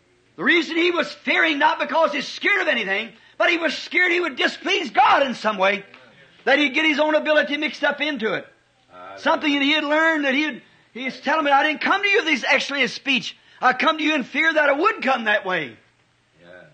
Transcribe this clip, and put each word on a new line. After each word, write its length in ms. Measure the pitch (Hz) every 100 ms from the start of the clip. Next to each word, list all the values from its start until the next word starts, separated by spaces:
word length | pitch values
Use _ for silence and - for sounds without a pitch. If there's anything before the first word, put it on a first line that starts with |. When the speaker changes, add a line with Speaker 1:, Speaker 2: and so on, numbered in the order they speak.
| _ _ _ -
Speaker 1:
The 80 |
reason 320 | 208 330 277 330
he 160 | 349
was 180 | 339 285
fearing, 480 | - - 349 330 285
not 220 | 302 330
because 320 | 302 285 320
he's 160 | 285 -
scared 320 | - 349 403
of 80 | 339
anything, 420 | 247 190 196 226 - - -
but 120 | 349
he 80 | 339
was 180 | 330 -
scared 360 | - 349 359
he 80 | 349
would 160 | 339 262
displease 540 | 349 - 294 403 302
God 340 | 269 415 370
in 100 | 277
some 240 | 226 214 202
way, 260 | 190 202 - - - - - _
that 160 | - 277
he'd 140 | 294
get 120 | 277 320
his 140 | 277
own 160 | 302 302
ability 400 | 294 302 285 285
mixed 260 | 302 -
up 180 | 285 -
into 340 | 294 285 214
it. 120 | 160 139 _ _ _ _
Speaker 2:
Hallelujah. 280 | - - -
Speaker 1:
Something 340 | 277 320 311
that 80 | 285
he 100 | 277
had 120 | 302
learned 400 | 294 302 320 320 277
that 80 |
he 80 | 262
had, 200 | 302 220 - _ _
he's 280 | 220 262 -
telling 240 | - 311
me, 60 | 285
"I 140 | 277
didn't 160 | 302 302
come 220 | - 381
to 60 | 403
you 100 | 403
with 80 | 311
this 180 | 285
excellent 460 | - 277 - 277 240
speech. 460 | - 269 254 156 - _ -
I 120 | 233
come 260 | 254 277 311
to 60 |
you 100 | 302
in 100 | 302
fear 280 | 233 269 320
that 160 | 311 294
I 40 |
would 300 | 277 392 427
come 220 | 233 262
that 200 | 220 208
way. 320 | 190 180 139 107 _ _ _ _ _ _
Speaker 2:
Yeah. 80 | - 90 151